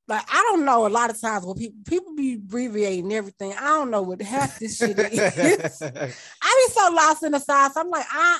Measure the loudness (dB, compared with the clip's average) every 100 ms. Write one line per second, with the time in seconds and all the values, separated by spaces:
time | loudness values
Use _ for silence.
0 | -6 -6 0 2 2 2 4 4 4 2
1 | 0 -2 -4 -4 -6 -10 -10 -12 -4 -4
2 | -4 -4 -4 -4 -8 -6 -4 -2 -2 -2
3 | -4 -6 -6 -10 -10 -6 0 0 0 -2
4 | -4 -8 -6 -4 -4 -6 -10 -2 -2 0
5 | -2 0 0 2 2 2 -2 -8 -12 -8
6 | -10 -10 -18 -4 2 4 4 4 4 6
7 | 4 4 0 -2 2 4 4 2 -4 -4
8 | -4 2 2